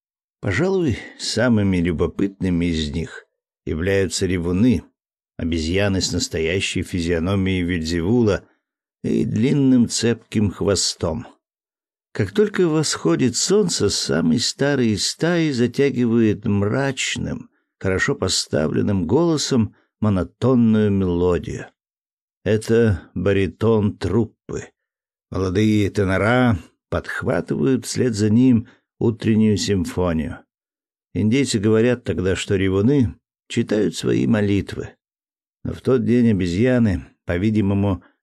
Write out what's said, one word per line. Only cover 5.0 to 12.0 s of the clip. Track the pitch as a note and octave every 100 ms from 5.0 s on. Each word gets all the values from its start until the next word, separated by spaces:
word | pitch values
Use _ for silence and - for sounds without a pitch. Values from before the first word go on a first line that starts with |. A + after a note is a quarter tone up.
| _ _ _ -
обезьяны | E2+ E2 D#2+ F#2 G2+ F#2
с | D#2+
настоящей | E2+ - E2+ D#2+ F#2+ - F#2
физиономией | E2+ F#2 E2+ E2+ F2 G2+ F#2+ F#2
Вельзевула | F2 F2+ D#2+ E2+ E2+ B2 A2 E2+ - _ _ _ _ _
и | - A2+ A2+
длинным | G#2 B2+ D3+ C3+ B2+ A#2
цепким | - A#2 A2+ - A2 G#2
хвостом. | - F#2 F#2 - - F2+ D#2+ - - _ _ _ _ _ _